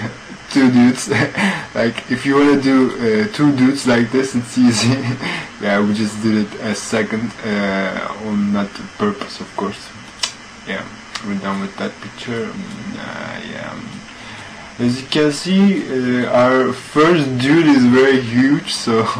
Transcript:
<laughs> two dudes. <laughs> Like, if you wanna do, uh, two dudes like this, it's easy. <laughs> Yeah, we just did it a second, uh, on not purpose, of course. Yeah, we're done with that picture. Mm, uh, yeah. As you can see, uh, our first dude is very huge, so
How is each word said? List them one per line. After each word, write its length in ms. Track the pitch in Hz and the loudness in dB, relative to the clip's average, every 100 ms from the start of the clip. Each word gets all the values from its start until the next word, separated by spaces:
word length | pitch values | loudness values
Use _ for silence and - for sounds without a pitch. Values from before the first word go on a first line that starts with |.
| 110 | -8
<laughs> 400 | - - - - | -10 -18 -20 -2
two 200 | 139 131 | 2 4
dudes. 380 | 123 123 123 - | 6 6 4 -2
<laughs> 640 | 113 147 - 202 160 - | -2 -2 0 -2 -2 -6
Like, 360 | 117 117 117 - | -2 -2 -4 -6
if 140 | 120 | -4
you 120 | 139 139 | 2 4
wanna 260 | 143 135 | 6 4
do, 160 | 135 131 127 - | 4 4 2 0
uh, 360 | 117 107 104 | 0 2 0
two 200 | - 147 | 2 2
dudes 320 | 127 127 - 131 | 4 2 2 0
like 240 | 120 117 | 2 2
this, 220 | 131 131 120 | 0 0 -4
it's 200 | 120 127 | -4 2
easy. 380 | 123 110 117 | 4 4 2
<laughs> 680 | 131 120 120 - 85 - - | 0 -2 -4 -6 -8 -12 -6
Yeah, 200 | 104 101 | -2 0
we 140 | 104 | 0
just 280 | 104 107 107 | 0 -2 -2
did 240 | 110 107 104 | 0 0 0
it 140 | - | -6
a 140 | 110 | -8
second, 580 | 101 - 113 104 110 113 - | -8 -4 -2 -2 -4 -6 -8
uh, 680 | 113 104 101 98 95 92 - 101 110 | -6 -4 -2 -2 -4 -6 -8 -8 -4
on 260 | 104 101 | -2 0
not 160 | 101 101 - - - | -2 -4 -8 -16 -4
purpose, 420 | 208 202 - - | -4 -4 -10 -12
of 160 | 185 - | -12 -8
course. 320 | 101 - - 104 - - - - - - - | -6 -8 -16 -20 -20 -10 -10 -10 -20 -18 -10
Yeah, 180 | - - - - - | -10 -10 -16 -16 -12
we're 140 | 104 98 | -8 -8
done 220 | 98 98 | -6 -6
with 160 | 98 - | -8 -8
that 160 | 101 - | -10 -10
picture. 460 | 110 - - 117 107 | -16 -14 -10 -8 -8
Mm, 520 | 101 95 - 98 - | -10 -12 -12 -12 -12
uh, 420 | 104 - 80 90 87 | -12 -12 -12 -12 -12
yeah. 1300 | 71 76 78 85 50 - - - - - - - - | -12 -12 -14 -14 -16 -18 -18 -18 -18 -18 -18 -18 -4
As 160 | 120 127 | -2 -2
you 60 | 131 | -2
can 240 | 156 151 | 0 2
see, 960 | 143 175 190 196 180 - 131 123 123 | 0 0 4 4 4 -2 -2 0 0
uh, 60 | 117 | 2
our 420 | 123 123 131 123 | 4 4 4 0
first 680 | - - 147 160 175 135 123 | -4 -4 2 4 4 2 0
dude 280 | 131 165 151 | 2 4 6
is 180 | 135 123 | 6 6
very 340 | 127 135 131 | 6 6 4
huge, 540 | 117 120 135 156 - | 2 2 4 2 0
so 320 | - - 113 107 120 | -6 0 0 0 -4